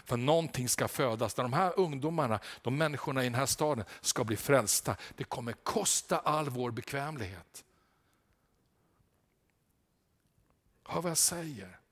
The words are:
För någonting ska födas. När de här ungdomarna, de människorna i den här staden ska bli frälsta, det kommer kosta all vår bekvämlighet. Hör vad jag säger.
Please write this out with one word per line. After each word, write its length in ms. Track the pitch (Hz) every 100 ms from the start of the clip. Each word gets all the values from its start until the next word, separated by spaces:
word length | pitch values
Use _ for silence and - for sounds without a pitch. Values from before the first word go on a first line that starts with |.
För 120 | - 120
någonting 520 | 135 165 165 131 123
ska 200 | - 117
födas. 480 | - 131 113 113 -
När 80 |
de 80 | 123
här 200 | 147 185 180
ungdomarna, 640 | 175 139 151 165 127 107 - -
de 160 | 120 143
människorna 440 | 156 135 151 131
i 20 |
den 100 | 123
här 120 | 123 139
staden 380 | - 151 117 - -
ska 240 | - -
bli 120 | 113 104
frälsta, 600 | - 135 104 - - 95 - -
det 80 |
kommer 280 | - - 117
kosta 680 | 113 - 214 190 - - 165
all 300 | - 151 143
vår 220 | 123 120
bekvämlighet. 920 | 113 - 139 147 147 92 87 - - - _ _ _ _ _ _ _ _ _ _ _ _ _ _ _ _ _ _ _ _ _ _ _ _ _ _ _ _ _ _ _
Hör 180 | - 165
vad 80 | 170
jag 80 | 156
säger. 600 | - 175 160 117 180 - _